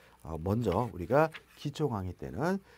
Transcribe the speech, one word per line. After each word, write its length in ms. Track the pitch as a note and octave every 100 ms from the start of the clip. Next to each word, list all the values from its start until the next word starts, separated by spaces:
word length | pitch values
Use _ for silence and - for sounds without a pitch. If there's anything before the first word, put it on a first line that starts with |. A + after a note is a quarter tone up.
| - -
아, 160 | - D#2+
먼저 500 | F2 A2 A2 F2+ A#2+
우리가 360 | F2 E2+ C3+ D#3 - - -
기초 320 | D3 - D3
강의 240 | G#2+ F#2
때는 480 | F2 C2+ D#2+ E3 G3 -